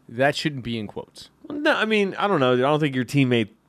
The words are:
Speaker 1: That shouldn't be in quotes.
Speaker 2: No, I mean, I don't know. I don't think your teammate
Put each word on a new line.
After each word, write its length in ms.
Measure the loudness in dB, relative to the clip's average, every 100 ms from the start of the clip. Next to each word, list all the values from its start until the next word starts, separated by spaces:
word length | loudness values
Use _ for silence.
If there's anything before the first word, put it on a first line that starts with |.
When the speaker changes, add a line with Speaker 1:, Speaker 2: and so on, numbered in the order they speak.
| -10
Speaker 1:
That 280 | 0 0 0
shouldn't 260 | -4 -6
be 160 | -6 -6
in 80 | -8
quotes. 420 | -10 -16 -16 -20 _ -12
Speaker 2:
No, 240 | -4 0 0
I 80 |
mean, 320 | 0 0 0 -2
I 100 | 0
don't 100 | 2
know. 140 | 4
I 40 | 4
don't 220 | 2 2
think 160 | 0 -2
your 80 | 0
teammate 440 | 2 4 2 0 _